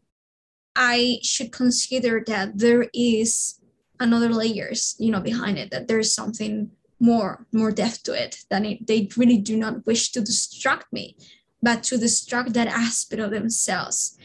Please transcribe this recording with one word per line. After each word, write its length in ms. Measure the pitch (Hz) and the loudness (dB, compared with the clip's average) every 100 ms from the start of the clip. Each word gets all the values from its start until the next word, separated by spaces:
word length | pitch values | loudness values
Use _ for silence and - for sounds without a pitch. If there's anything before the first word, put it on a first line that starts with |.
| _ _ _ _ _ _ _ - | _ _ _ _ _ _ _ 0
I 440 | 247 240 247 240 | 2 2 0 0
should 280 | - - 233 | -2 -4 -4
consider 720 | - 254 247 - 254 240 226 220 | 0 0 2 0 0 0 0 -2
that 300 | 214 196 202 | -4 -4 2
there 300 | 233 240 240 | 4 4 2
is 680 | - 240 220 226 - - - _ _ _ - | 0 2 2 2 -2 -4 -8 _ _ _ -2
another 300 | 240 233 233 | 2 4 2
layers, 680 | 226 226 208 - 233 - - | 2 0 -2 -4 -4 -4 -2
you 120 | 226 | 0
know, 80 | 202 | 0
behind 380 | - 233 - 175 | -2 -2 -2 -4
it, 140 | 113 | -4
that 160 | - - | -8 -2
there 120 | 220 | 0
is 140 | 220 | 2
something 560 | - 214 226 214 214 214 - _ - | 0 -4 -6 -6 -4 -6 -10 _ 2
more, 460 | 233 233 190 - - | 4 6 2 -6 -4
more 200 | 220 220 | 0 0
depth 320 | 214 233 - | 0 -2 -2
to 100 | - | -6
it, 240 | - - - - | -4 -6 -8 -4
that 140 | 190 214 | -2 -2
it, 200 | - - | -4 0
they 240 | 220 202 - | 0 2 4
really 200 | 240 240 | 6 6
do 200 | 208 220 | 4 -2
not 280 | 220 - - | -2 -4 0
wish 240 | 233 - | 0 0
to 100 | 247 | -2
destruct 640 | 226 240 - - 269 294 - | -2 -2 -4 -2 -2 -2 -4
me, 260 | - - - - - _ _ | -10 -10 -16 -20 -20 _ _
but 220 | 233 233 | 0 0
to 120 | - 254 | 0 0
destruct 560 | 233 - - 240 247 | 0 0 -2 -4 0
that 140 | 233 233 | 0 0
aspect 540 | - 233 - - 214 | 0 -2 -2 -6 -6
of 100 | 208 | -4
themselves 880 | 214 226 226 - 185 127 - - - | -2 -2 -2 -2 -2 -2 -4 -4 -8